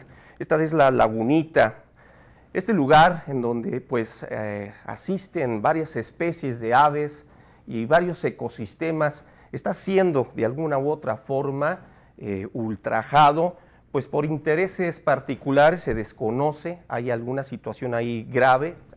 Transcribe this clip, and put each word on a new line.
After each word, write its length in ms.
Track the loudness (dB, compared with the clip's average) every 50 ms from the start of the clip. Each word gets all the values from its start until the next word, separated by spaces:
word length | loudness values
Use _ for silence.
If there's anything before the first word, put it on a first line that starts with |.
| -8 -18 -20 -20 -20 -20 -14 -14
Esta 220 | -4 0 0 0 2
es 80 | 0
la 180 | 4 4 4 4
Lagunita. 920 | 6 4 2 2 2 0 0 2 2 2 2 2 2 2 4 4 2 -6 -20 _ _ _ -20 -20 _ -20 -20 -20 -20 _ _ _ _
Este 180 | -6 -2 0
lugar 520 | 2 2 4 6 8 8 8 8 4 0 -6 -6
en 140 | -4 -2
donde, 400 | -2 -2 -2 -2 -4 -4 -6 -6
pues, 440 | -6 -4 -2 -2 -2 -4 -8 -14 -12 -10
eh, 440 | -8 -6 -6 -6 -6 -6 -8 -10 -12 -16 -12
asisten 760 | -12 -12 -12 -6 -6 -6 -6 -6 -8 _ -4 -2 -2 -2 0
varias 360 | 0 0 0 0 -2 -6 -8 -8
especies 640 | -10 -10 -8 _ -6 -6 -4 -4 -6 -6 -6 -6
de 120 | -4 0 2
aves 520 | 4 4 4 2 0 -6 -6 -8 -14 -20 -20 -20 _ -20 _ _ _ _
y 200 | -10 -8 -6 -2
varios 380 | 2 2 2 2 0 -6 -4 -4
ecosistemas, 1000 | -6 -6 -4 -10 -10 -10 -10 -12 -14 -10 _ -6 -4 -2 -2 -2 -2 -4 -6 -18 -20 -20 _ -20 _
está 220 | -14 -8 -6 -6 -6
siendo 580 | -6 -6 0 2 2 2 4 2 0 -2 -2 -2
de 120 | -2 -2
alguna 320 | -2 -2 -2 -4 -2 -2 0
u 120 | 0 -2
otra 280 | -2 -4 -4 -6 -6 -6
forma, 640 | -6 -4 -4 -2 -2 -2 -2 -2 -2 -2 -4 -6 -10 -20 -20 _ _ _ _ -14
eh, 300 | -8 -6 -6 -6 -6 -8 -8
ultrajado, 1040 | -6 -6 -6 -6 -6 -6 -2 -2 -2 -2 2 4 6 6 6 6 4 0 -2 -2 -8 -20 _ _ _ _ _
pues, 160 | _ -4 -4 -2
por 160 | -4 -2 -2
intereses 720 | -2 -4 -4 -2 -2 0 0 0 -2 -2 -4 -4 -4 -4 -4
particulares, 840 | 0 0 0 0 -2 -8 -8 -8 -4 0 4 6 6 6 4 2
se 120 | -2 -4 -4
desconoce, 840 | -4 -4 -8 -10 -6 -4 -4 -2 0 -2 -2 -2 -4 -10 -10 -10 -10 -12 _
hay 240 | -8 -6 -4 -4
alguna 320 | -4 -4 -4 -6 -6 -6 -6
situación 500 | -8 -12 -12 -10 -12 -10 -8 -6 -4 -4
ahí 320 | -2 -2 -4 -4 -6 -8 -2
grave, 440 | 2 4 6 6 6 4 2 -2 -8 -10 -20 -20 -6